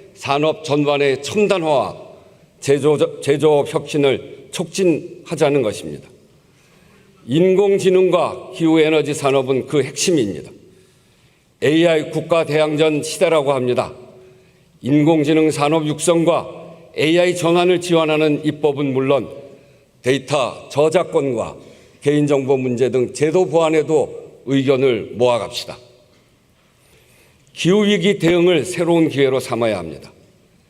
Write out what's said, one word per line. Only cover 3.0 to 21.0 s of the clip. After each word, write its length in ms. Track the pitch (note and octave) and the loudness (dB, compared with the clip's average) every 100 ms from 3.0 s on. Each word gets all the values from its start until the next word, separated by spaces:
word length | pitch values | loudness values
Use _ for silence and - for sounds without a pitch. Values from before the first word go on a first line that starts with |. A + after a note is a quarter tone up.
| E3 - | 0 -4
제조업 540 | - C#3+ D#3 D3 D3 | -2 2 4 2 2
혁신을 720 | D#3+ - D3+ C#3 B2+ - - - | -4 -4 0 0 0 -4 -20 -14
촉진하자는 1120 | - F3 - F#3 D#3 - - - D#3 D3 C#3+ | -10 -8 -2 0 0 -4 -18 -10 -2 0 2
것입니다. 460 | A2 G2+ D#2 C#2+ - - _ _ _ _ _ _ _ _ _ _ - | 0 -4 -10 -14 -16 -20 _ _ _ _ _ _ _ _ _ _ -4
인공지능과 1300 | D3 F#3 F#3 G3+ G3 F#3 F#3 F#3 F3 B2+ F#2+ - | 0 2 2 2 2 2 2 2 2 0 -6 -12
기후에너지 600 | - E3 D#3+ D#3 D#3 C#3+ | -2 2 4 4 2 0
산업은 520 | C#3+ C#3+ C#3 B2 C3 - | -2 0 0 0 -2 0
그 160 | D3+ | -2
핵심입니다. 680 | B2+ - - E3 G#2 D#2+ - - - _ _ _ _ _ _ _ _ - | -2 -2 0 0 0 -6 -12 -20 -20 _ _ _ _ _ _ _ _ -4
에이아이 500 | C3 D#3+ E3+ D#3 B2+ | 0 2 2 2 -2
국가 340 | D3+ E3 E3+ | -6 -2 0
대항전 580 | C#3+ D3+ D#3 D3 D#3 D3 | 0 0 0 2 2 0
시대라고 500 | - - F3 D#3 C#3 | -4 0 2 2 2
합니다. 400 | C3+ B2+ B2 F#2+ - - - - _ _ _ _ _ | 0 0 -2 -2 -8 -20 -20 -20 _ _ _ _ _
인공지능 720 | B2 D3 D3 D#3+ C#3+ D#3+ D#3 | 0 2 4 2 2 2 2
산업 340 | C#3 D3 D#3+ D3+ | 0 0 0 -2
육성과 760 | D3 F3+ E3+ E3 D3+ - - - - - - | -4 0 2 2 0 -2 -14 -18 -20 -16 -4
에이아이 400 | D3 E3+ F3+ F3 | 0 2 2 0
전환을 440 | E3 F3 F3+ F3+ | 0 2 2 0
지원하는 640 | F3 E3 D#3 D3+ D#3 C#3+ | 0 0 2 0 0 0
입법은 480 | D3+ D3 D3+ C#3 C#3+ | -2 -2 -2 -2 -2
물론 360 | B2+ C3+ C3+ F#2 - - - _ _ _ _ | -2 0 0 -2 -12 -20 -20 _ _ _ _
데이터 680 | B2 C#3 - D3 A2+ - - | -2 -2 0 -2 -2 -6 -8
저작권과 840 | C3+ D#3 F3 | 0 2 2